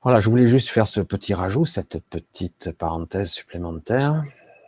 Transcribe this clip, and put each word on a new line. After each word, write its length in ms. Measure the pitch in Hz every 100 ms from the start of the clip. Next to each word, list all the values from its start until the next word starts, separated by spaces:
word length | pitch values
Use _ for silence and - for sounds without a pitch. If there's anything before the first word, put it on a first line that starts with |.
Voilà, 180 | 127 120
je 80 | 104
voulais 180 | 120 123
juste 220 | 127 117
faire 180 | - 107
ce 140 | -
petit 320 | 92 101 -
rajout, 320 | 98 92 110 165
cette 340 | - - -
petite 720 | - 85 - - 92 _ 90
parenthèse 580 | 82 82 82 82 95 98
supplémentaire, 960 | - - 87 87 82 - 120 143 156 143 _ _ _